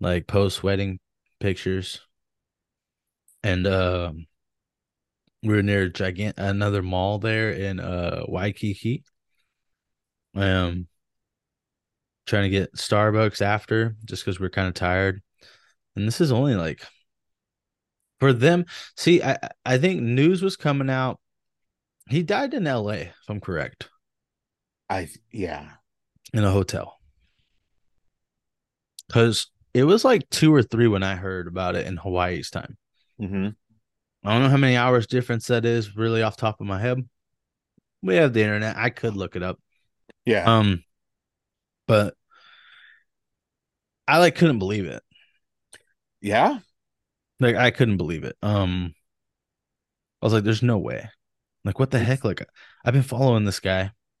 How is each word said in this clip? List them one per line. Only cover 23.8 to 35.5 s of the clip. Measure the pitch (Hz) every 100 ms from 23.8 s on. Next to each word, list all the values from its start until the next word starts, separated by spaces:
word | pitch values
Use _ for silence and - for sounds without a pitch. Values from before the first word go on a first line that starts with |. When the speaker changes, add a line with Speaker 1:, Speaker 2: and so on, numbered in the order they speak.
| - _ _ _ _ _ _ _ _ _ -
Speaker 2:
I, | 95 80 - _
yeah. | 117 90 73 76 - _ _ _ _ -
Speaker 1:
In | 110
a | 101
hotel. | 98 92 - - - _ _ _ _ _ _ _ _ _ _ _ _ _ _ _ _ _ _ _ - -
'Cause | 117 117 107 - _ _
it | 120 143
was, | 220 262
like, | 220 -
two | - 160
or | 147
three | - 113 120
when | 98
I | 95 92
heard | 95 92 85
about | 90 90 92
it | -
in | 87
Hawaii's | 98 90 90 90 -
time. | 87 - - _ _ _ -
Speaker 2:
Mm-hmm. | 98 98 101 104 _ _ _ _ _ _
Speaker 1:
I | 98
don't | 113
know | 135
how | 139
many | 135 123
hours | 127 123 110
difference | 127 120 117
that | -